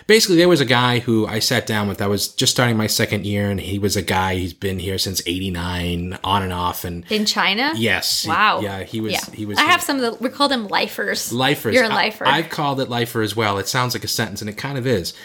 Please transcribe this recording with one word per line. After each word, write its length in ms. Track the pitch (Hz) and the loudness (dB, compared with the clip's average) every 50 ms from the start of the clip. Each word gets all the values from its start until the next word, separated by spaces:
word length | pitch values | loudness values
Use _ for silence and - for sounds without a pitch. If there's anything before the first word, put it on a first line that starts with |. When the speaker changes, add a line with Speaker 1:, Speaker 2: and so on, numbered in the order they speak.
| - | 2
Speaker 1:
basically, 300 | - 214 226 220 - 180 | 4 4 6 6 6 6
there 120 | 165 175 180 | 6 6 6
was 120 | 175 143 | 6 4
a 40 | 139 | 4
guy 360 | 117 127 120 123 123 120 120 | 4 4 4 4 4 2 2
who 260 | 117 - 113 110 107 | 2 2 2 2 2
I 140 | 104 104 110 | 2 0 -2
sat 260 | - - 127 117 - | 0 0 0 0 0
down 220 | - 110 107 104 101 | 0 0 0 0 0
with. 120 | 95 - | -2 -2
I 60 | 110 | 0
was 220 | 101 104 98 - - | 0 0 0 -2 -4
just 240 | - - 131 120 - | -4 -2 0 0 2
starting 240 | - 123 120 113 | 2 2 4 4
my 100 | 107 107 | 2 2
second 400 | 110 - - 113 - 107 101 95 | 0 0 0 0 0 0 -2 -2
year, 240 | 104 101 101 101 101 | -2 -2 0 0 0
and 100 | 101 92 | 0 -2
he 200 | 87 90 98 101 | -4 -4 -2 0
was 160 | 101 98 90 | 0 0 0
a 40 | 104 92 | 0 0
guy, 340 | - 98 92 95 95 92 | 0 0 0 0 0 0
he's 180 | 92 90 90 82 | -2 -2 -4 -6
been 240 | - - 98 95 95 | -6 -4 -4 -4 -4
here 180 | 87 95 95 | -4 -4 -4
since 240 | 92 - 101 92 85 - | -2 -2 -2 -4 -4 -4
eighty-nine, 920 | 87 87 92 95 95 90 85 87 90 90 87 87 87 87 85 87 90 90 - - | -4 -4 -4 -4 -4 -4 -4 -4 -4 -4 -2 -2 -2 -2 -2 -4 -6 -6 -6 -2
on 220 | 95 98 101 98 | 0 0 0 0
and 80 | 92 90 | -2 -4
off. 320 | 90 90 90 85 - - | -4 -2 -4 -4 -4 -6
And 200 | 90 87 87 87 - | -8 -8 -10 -6 -4
Speaker 2:
In 160 | 214 214 214 | -2 -2 0
China? 460 | 208 - 214 180 185 196 220 262 294 320 | 0 0 0 0 0 0 0 -2 -2 -2
Speaker 1:
Yes. 500 | 117 113 - - 85 - - - - - | 0 0 2 2 0 0 -2 -2 -2 -2
Speaker 2:
Wow. 360 | - 165 185 214 107 - - | 0 0 2 4 2 2 2
Speaker 1:
Yeah, 240 | 104 98 98 95 90 | -2 -4 -6 -6 -8
he 160 | - - 110 | -8 -6 -4
was, 120 | 110 107 160 | -4 -2 -2
Speaker 2:
Yeah. 220 | 113 - - - | -4 -4 -6 -10
Speaker 1:
he 100 | 110 107 | -10 -8
was 140 | 104 107 202 | -2 0 2
Speaker 2:
I 40 | 294 | 2
have 180 | 320 349 349 | 4 2 2
Speaker 1:
here. 60 | - | 0
Speaker 2:
some 100 | - 285 269 | -2 -2 -2
of 20 | 247 | -2
the, 200 | 233 220 - 220 | -2 -2 -4 -4
we 80 | 262 | -6
call 160 | - - 285 | -2 0 0
them 220 | 277 277 247 214 196 | 2 2 0 -2 -2
lifers. 640 | 165 - 202 208 - - - - 202 - - - 113 | -2 -2 -2 -2 -4 -4 -4 -4 -4 -4 -4 -4 -2
Speaker 1:
Lifers. 420 | 123 131 135 147 - - 117 - | 0 2 2 2 0 0 2 4
Speaker 2:
You're 100 | 254 233 | 4 4
a 40 | 220 | 4
Speaker 1:
I, 60 | - | 2
Speaker 2:
lifer. 340 | 202 - - - - - 131 | 0 0 0 -2 -2 0 2
Speaker 1:
I've 200 | 139 156 165 160 | 2 2 0 -2
called 300 | - - 151 143 135 131 | -4 -2 -2 0 0 0
it 80 | 131 110 | -2 -2
lifer 320 | 120 120 120 120 - 117 | 0 -2 -2 0 0 0
as 140 | 110 104 98 | -2 0 0
well. 240 | 113 113 104 101 98 | 0 2 2 2 0
It 80 | 98 | -2
sounds 260 | - - 131 127 123 117 | -2 0 0 0 0 -2
like 120 | 110 110 | -4 -6
a 40 | 104 | -4
sentence, 320 | - - 117 101 98 - | -4 -2 -2 -4 -4 -8
and 80 | 107 107 | -8 -10
it 80 | 101 | -8
kind 220 | - - 139 143 131 | -8 -8 -6 -6 -4
of 80 | 117 | 0
is. 280 | 131 120 92 82 - - - - | 0 0 0 0 -2 -8 -12 -16